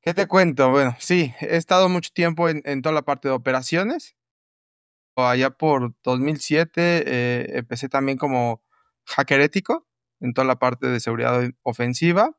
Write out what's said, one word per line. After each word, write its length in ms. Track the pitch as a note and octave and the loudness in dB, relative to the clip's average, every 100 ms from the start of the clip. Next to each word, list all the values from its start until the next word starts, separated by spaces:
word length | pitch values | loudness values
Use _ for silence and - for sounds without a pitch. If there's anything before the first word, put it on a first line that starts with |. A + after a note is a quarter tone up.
¿qué 140 | E3+ F3 | -2 -2
te 100 | F#3+ | 2
cuento? 460 | F#3+ F3 C3+ C3 | 4 4 4 4
Bueno, 240 | C#3 C3 A#2+ | 4 2 -2
sí, 340 | - F3+ C#3+ - | 0 0 0 -6
he 160 | D3+ E3+ | -4 -4
estado 300 | - F#3 F#3 | 2 2 4
mucho 220 | F3+ - | 0 -4
tiempo 380 | - E3+ D#3+ E3+ | -2 -2 0 -2
en, 140 | D3+ C#3+ | -2 -6
en 160 | C3+ | -4
toda 140 | C#3+ D#3 | -2 -2
la 80 | |
parte 240 | C#3 C#3 C#3 | -2 -4 -2
de 80 | C3 | -2
operaciones. 800 | B2+ C3 C3 E3 G3+ D#4+ - _ _ _ _ _ _ _ _ _ _ - | -2 -2 -2 -2 -2 -6 -10 _ _ _ _ _ _ _ _ _ _ -2
Allá 360 | B2 B2 C3 | 2 2 0
por 420 | - D#3 C#3 B2 - | 0 0 2 0 -4
dos 160 | - B2+ | -2 0
mil 200 | C#3 D3+ | -2 -4
siete, 640 | - D3+ E3 - F3 E3+ - | 0 0 0 0 2 2 0
eh, 540 | B2+ B2 B2 - C3 | -2 -2 -2 -4 -8
empecé 280 | B2 B2 C3+ | -8 -8 -4
también 300 | C#3 C3+ C3+ | -2 -2 -2
como 460 | D3 B2+ A#2+ A2+ _ _ _ _ - | -2 0 -2 -4 _ _ _ _ -6
hacker 360 | - C#3 C#3 | -2 2 4
ético 460 | D3+ F#3+ - E4 _ _ _ _ | 4 0 -2 -4 _ _ _ _
en 120 | B2+ | -4
toda 140 | B2 C3 | 0 0
la 100 | B2+ | 2
parte 300 | B2+ B2 B2+ | 0 0 -2
de 120 | B2 | -2
seguridad 520 | A#2 A#2 A#2+ B2 B2 - | -2 -2 0 0 -2 -6
ofensiva. 760 | - A#2 B2 A#2+ E3+ F3 C4 | -8 -4 -4 0 2 2 0